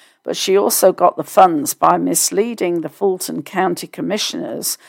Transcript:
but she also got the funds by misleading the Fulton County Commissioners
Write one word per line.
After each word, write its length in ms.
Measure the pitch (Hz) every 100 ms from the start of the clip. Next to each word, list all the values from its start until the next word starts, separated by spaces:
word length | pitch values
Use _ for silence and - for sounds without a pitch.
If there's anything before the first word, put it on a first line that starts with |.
| _ _
but 120 | - -
she 220 | - 190
also 340 | 220 - 190
got 240 | 185 180 -
the 80 |
funds 500 | 151 - 185 156 -
by 240 | - 160 175
misleading 840 | 170 175 - 175 233 220 185 170
the 80 | 156
Fulton 520 | - 196 185 - 160
County 460 | 147 185 185 175 170
Commissioners 880 | - - 208 - 175 110 - - -